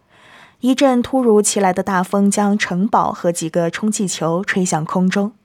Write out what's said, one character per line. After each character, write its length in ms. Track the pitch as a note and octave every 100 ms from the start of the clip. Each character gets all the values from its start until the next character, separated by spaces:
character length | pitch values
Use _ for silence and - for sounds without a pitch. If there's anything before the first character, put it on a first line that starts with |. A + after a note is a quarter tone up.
| _ _ - - - _
一 140 | B3
阵 260 | C4 C#4 B3
突 220 | A#3 C4
如 180 | A#3+ G#3
其 200 | G3+ G#3
来 120 | F#3+
的 80 | F3+
大 220 | F#3+ F#3
风 260 | F#3 G3+ G3+
将 300 | G#3 G3+ G#3
城 300 | - F3 G#3+
堡 240 | G#3 D#3+
和 180 | - F3
几 180 | E3+ D#3+
个 220 | F3 E3+
充 220 | - G#3+
气 160 | G#3+ F#3
球 340 | - D#3+ E3+
吹 220 | G3+ G3
向 200 | F3+ D#3+
空 240 | E3 F#3 F#3
中。 240 | G3+ G3+ -